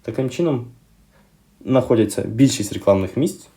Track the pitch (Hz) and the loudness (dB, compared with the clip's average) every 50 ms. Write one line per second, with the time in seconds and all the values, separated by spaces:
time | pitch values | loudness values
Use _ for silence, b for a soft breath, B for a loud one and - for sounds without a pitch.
0 | _ - - - 135 123 - - 175 165 139 120 120 - - _ _ _ _ _ | _ -8 -4 -4 -4 -4 -2 -2 -2 0 -2 -2 -6 -10 -20 _ _ _ _ _
1 | _ b b b b b b _ _ _ _ _ - - 131 127 - - 123 110 | _ b b b b b b _ _ _ _ _ -4 0 0 0 2 2 2 2
2 | 107 104 - - 98 - 110 113 139 131 - - 98 - - 101 - 101 98 95 | 2 0 0 -6 -6 -6 2 4 4 4 4 -2 -6 -6 -6 -2 2 2 2 2
3 | 95 92 - 120 151 175 - - - - _ | 0 -4 -2 -2 -2 -2 -4 -8 -20 -20 _